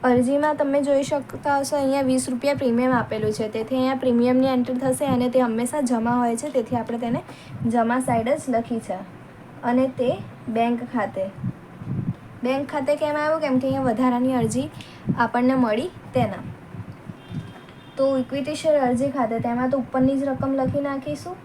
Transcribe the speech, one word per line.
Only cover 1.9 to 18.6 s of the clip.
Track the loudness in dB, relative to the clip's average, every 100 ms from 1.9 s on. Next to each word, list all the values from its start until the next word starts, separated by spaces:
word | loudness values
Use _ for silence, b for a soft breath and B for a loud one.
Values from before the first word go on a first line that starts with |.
| 2 2
વીસ | 2 0
રૂપિયા | -2 0 2
પ્રીમિયમ | 2 2 4
આપેલું | 2 0 -2 -2
છે, | -2 -4
તેથી | -4 -2 0
અહીંયા | 0 2
પ્રીમિયમની | 2 4 4 4 4
એન્ટ્રી | 2 0 0
થશે | 0 0 2
અને | 2 4
તે | 4
હંમેશા | 2 0 -2 0
જમા | 0 2 2 2
હોય | 2 0
છે, | 0
તેથી | -2 0 -4
આપણે | -4 -4
તેને | -2 -4 -4 B B B 0
જમા | 2 2 2
સાઈડ | 2 0 2
જ | 0 0
લખી | -2 0 -6
છે. | -6 -8 -10 -16 -20 -20 -20 -6
અને | 0 2 2 2
તે | 0 0 -6 -12 -4
બેંક | 0 2 0 -2
ખાતે. | -4 -4 -4 -6 -4 -8 -8 -18 -14 -8 -4 -4 -8 -14 -4
બેંક | -2 0 -2
ખાતે | -2 0 0
કેમ | 0 0
આવ્યું? | 2 2
કેમ | 2 2
કે | 2
અહીંયા | 0 0
વધારાની | 2 2 2 2
અરજી | 2 0 -2 -4 B B B B 0
આપણને | 0 2 2 4
મળી | 2 2 -2 -10 -4
તેના. | -2 0 -4 -12 -14 -14 -14 -14 -16 -16 -18 -10 -10 -10 -16 -20 -20 -14 0
તો | 2 2
ઇક્વિટી | -2 -4 -4 -2